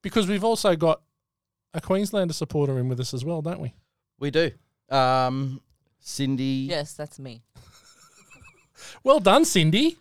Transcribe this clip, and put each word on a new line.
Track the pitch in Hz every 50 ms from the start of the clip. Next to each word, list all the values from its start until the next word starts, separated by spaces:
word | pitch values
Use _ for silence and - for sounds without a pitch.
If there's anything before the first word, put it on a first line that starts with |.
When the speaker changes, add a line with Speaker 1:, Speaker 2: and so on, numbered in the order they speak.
| _
Speaker 1:
because | 196 - 226 208
we've | 180 208 202 196
also | 226 233 214 - 208 175
got | 160 165 165 156 - _ _ _ _ _ _ _ _ _ _ _ _ _ _ _
a | 160
Queenslander | - - 185 190 208 190 - 208 185 170 151
supporter | - 160 - - 156 143 139 135 127
in | 123 127
with | 127 120
us | 127 - -
as | 127 123
well, | 156 170 160 151
don't | 165 175 -
we? | - 123 - _ _ _ _ _ _ _ _ _
Speaker 2:
We | 139 143 131
do. | 156 165 143 113 _ _ _ _ _ _ _
Um, | 131 135 131 127 127 131 127 127 131 135 139 135 131 135 _ _ _ _ _ _ _ _
Cindy. | _ - - - 139 131 135 123 131 135 135 131 131 135
Speaker 3:
Yes, | 175 151 147 151 -
that's | - 151 143 - -
me. | 135 131 117 117 _
<laughs> | _ _ - - - _ - _ - _ _ - _ _ _ _ _ - - - - _ _ _ _ _ - - - - - _
Speaker 1:
Well | 262 277 311
done, | 180 190 196 277 330
Cindy. | - - 190 160 156 160 214 285 330 339 _